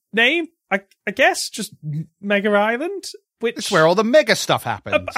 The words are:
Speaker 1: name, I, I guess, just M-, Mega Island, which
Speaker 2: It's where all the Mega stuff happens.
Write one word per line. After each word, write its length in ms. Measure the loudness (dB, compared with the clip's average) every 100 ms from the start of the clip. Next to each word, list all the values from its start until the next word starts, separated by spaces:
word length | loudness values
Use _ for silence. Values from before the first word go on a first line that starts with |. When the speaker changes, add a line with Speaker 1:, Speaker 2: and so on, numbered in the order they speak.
| _
Speaker 1:
name, 340 | 0 2 2 -4 _ -6
I, 120 | -6 _ _ -8
I 60 |
guess, 380 | 0 0 0 -8
just 240 | -10 -12 -12
M-, 240 | -10 -8 -10 _
Mega 300 | -4 -2 2
Island, 520 | 2 0 -2 -6 -8 -14 -18 _ -6
which 180 | -6 -6
Speaker 2:
It's 140 | 0
where 140 | 4 4
all 100 | 4
the 100 | 4
Mega 320 | 4 4 0
stuff 260 | 0 -2
happens. 460 | -2 -8 -4 -4 -2